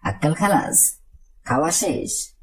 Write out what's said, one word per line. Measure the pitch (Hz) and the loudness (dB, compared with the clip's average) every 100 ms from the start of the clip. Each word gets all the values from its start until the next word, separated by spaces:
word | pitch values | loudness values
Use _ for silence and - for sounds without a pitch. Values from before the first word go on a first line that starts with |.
আক্কাল | - 104 151 | -8 -2 -2
খালাস, | 160 202 - - - - - - - - - | 2 2 2 2 2 2 0 -14 -20 -20 -16
খাওয়া | - 127 160 | -2 0 0
শেষ। | 170 196 - - - - - | 0 0 -2 -4 -6 -8 -14